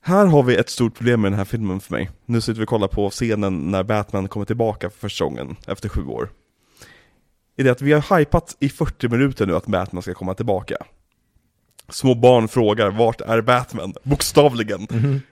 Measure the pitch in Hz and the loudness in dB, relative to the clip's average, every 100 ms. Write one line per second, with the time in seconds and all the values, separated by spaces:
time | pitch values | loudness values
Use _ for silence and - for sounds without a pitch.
0 | - 185 202 151 123 123 - - 117 - | 2 4 6 6 6 2 0 -2 -2 0
1 | 117 120 101 101 98 113 107 92 - 62 | 0 2 2 -2 -4 -4 -4 -6 -6 -6
2 | 92 - - 117 110 113 107 113 98 - | -6 -12 -4 -2 -2 -4 -2 0 -2 -2
3 | 101 - 120 107 98 90 73 95 98 107 | -4 -2 -2 -2 -2 -2 -2 -4 -2 -2
4 | 101 101 95 - 101 120 113 101 90 - | -2 -6 -6 -6 -6 -2 -2 -2 -10 -10
5 | 104 - 82 - 67 - - 98 104 113 | -12 -4 -6 -4 -12 -14 -12 -10 -6 -6
6 | 69 57 57 - _ _ _ _ - _ | -8 -8 -10 -12 _ _ _ _ -20 _
7 | _ _ _ _ _ - 131 123 139 151 | _ _ _ _ _ -2 0 2 2 2
8 | 143 185 147 175 - - 139 - 156 - | 2 2 4 0 -2 -6 -6 -2 -6 -4
9 | 120 117 139 131 101 82 - 95 95 90 | -2 0 0 0 -2 -2 -2 -4 -4 -8
10 | 90 92 92 95 117 95 - - - _ | -10 -10 -8 -6 -2 -4 -4 -10 -10 _
11 | _ _ _ _ _ _ _ _ - - | _ _ _ _ _ _ _ _ -16 -2
12 | 131 120 123 123 110 123 110 104 104 104 | 0 6 6 6 4 2 2 2 0 2
13 | 117 - - 113 117 123 123 - 98 90 | 0 0 -2 0 2 0 0 -10 -10 -10
14 | 131 143 - - 147 120 107 95 107 113 | -4 -2 2 4 4 2 -4 -6 -4 -2
15 | 135 135 - | 0 -2 -6